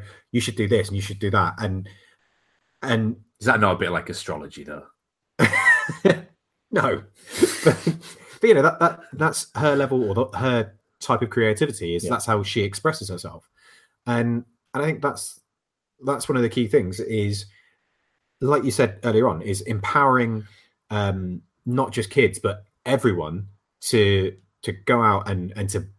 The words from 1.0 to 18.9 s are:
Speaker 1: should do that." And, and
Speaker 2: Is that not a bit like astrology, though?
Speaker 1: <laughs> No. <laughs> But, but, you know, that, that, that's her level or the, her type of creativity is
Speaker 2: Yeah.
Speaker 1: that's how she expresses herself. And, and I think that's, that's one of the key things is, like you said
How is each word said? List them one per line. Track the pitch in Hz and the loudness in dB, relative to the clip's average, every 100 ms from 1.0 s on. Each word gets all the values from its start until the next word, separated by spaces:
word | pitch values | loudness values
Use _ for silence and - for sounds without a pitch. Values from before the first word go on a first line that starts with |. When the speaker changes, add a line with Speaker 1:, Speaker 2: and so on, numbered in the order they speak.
Speaker 1:
should | 95 104 | -6 -4
do | 101 | 0
that." | 101 85 - | 2 2 -2
And, | 107 95 95 - _ _ _ _ _ _ _ _ | -4 -6 -8 -16 _ _ _ _ _ _ _ _
and | 135 117 110 120 _ _ | -2 0 0 -4 _ _
Speaker 2:
Is | 113 | 2
that | 117 | 4
not | 104 | 4
a | 90 | 2
bit | 87 | 0
like | 85 - | -2 -6
astrology, | 85 - 76 73 - | -10 -8 -10 -10 -16
though? | 71 73 - _ _ _ _ - | -14 -14 -16 _ _ _ _ -2
Speaker 1:
<laughs> | 113 1017 1017 960 - - 196 - - _ _ _ _ | 0 2 4 2 0 0 2 2 -4 _ _ _ _
No. | 208 135 98 - | -2 0 -2 -6
<laughs> | _ - - - - | _ -14 0 0 2
But, | 160 - - 160 - - - - | 2 2 0 -4 -8 -20 -20 2
but, | 233 | 6
you | |
know, | 175 | 6
that, | 143 - | 6 4
that, | 170 - - | 2 0 -10
that's | 131 156 - - 110 | -2 -2 -2 -6 0
her | 151 | 2
level | 139 135 131 110 | 2 2 0 0
or | |
the, | 98 127 - | 0 -2 -2
her | 131 123 101 - _ - | 0 0 -2 -8 _ -10
type | - 120 | -2 -2
of | 117 | 0
creativity | - 110 107 147 - 87 85 | 0 0 2 -2 -4 -6 -4
is | |
Speaker 2:
Yeah. | 92 | -4
Speaker 1:
that's | 117 - | -4 0
how | 107 | -2
she | 101 - | -2 -2
expresses | 101 101 156 156 98 | -4 -2 -4 -4 -8
herself. | 90 - 90 _ _ _ _ _ _ - | -12 -14 -16 _ _ _ _ _ _ -4
And, | 120 117 117 - _ _ | -2 -2 -4 -8 _ _
and | 127 | -6
I | 151 | -4
think | 156 | -2
that's, | 143 - - - _ _ _ _ _ _ | -4 -6 -10 -16 _ _ _ _ _ _
that's | 135 139 - | -4 -4 0
one | 135 | 0
of | |
the | 117 | 0
key | 127 113 | 0 2
things | 139 92 95 | 2 2 -4
is, | - 110 104 101 - _ _ _ _ _ _ _ _ - | -4 -2 -2 -2 -8 _ _ _ _ _ _ _ _ -4
like | 127 143 | 2 2
you | 135 | 2
said | 120 120 | 2 2